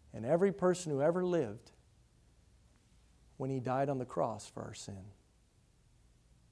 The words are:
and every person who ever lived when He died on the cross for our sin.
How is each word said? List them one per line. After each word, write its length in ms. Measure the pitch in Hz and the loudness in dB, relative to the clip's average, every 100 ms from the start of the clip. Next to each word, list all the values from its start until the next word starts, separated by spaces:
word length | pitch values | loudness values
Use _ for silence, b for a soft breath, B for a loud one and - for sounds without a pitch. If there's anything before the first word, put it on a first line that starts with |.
| - | -16
and 140 | 113 117 | -6 2
every 260 | 170 196 | 4 4
person 400 | 196 180 175 160 | 4 2 2 0
who 80 | 135 | 2
ever 240 | 151 180 | 4 4
lived 480 | 180 170 117 110 - - - - _ _ - _ _ - - - _ - - - - - | 2 2 0 -4 -14 -20 -20 -20 _ _ -20 _ _ -20 -20 -20 _ -20 -20 -20 -16 -6
when 100 | 131 | -4
He 120 | 135 | -2
died 280 | 123 127 139 | 0 0 2
on 100 | 135 | 0
the 60 | |
cross 420 | 123 170 131 107 - | -2 -2 -2 -2 -10
for 160 | - | -10
our 120 | - | -10
sin. 320 | 110 - 98 101 - _ _ _ _ _ _ _ - - - _ - - | -10 -12 -12 -14 -20 _ _ _ _ _ _ _ -20 -20 -20 _ -20 -20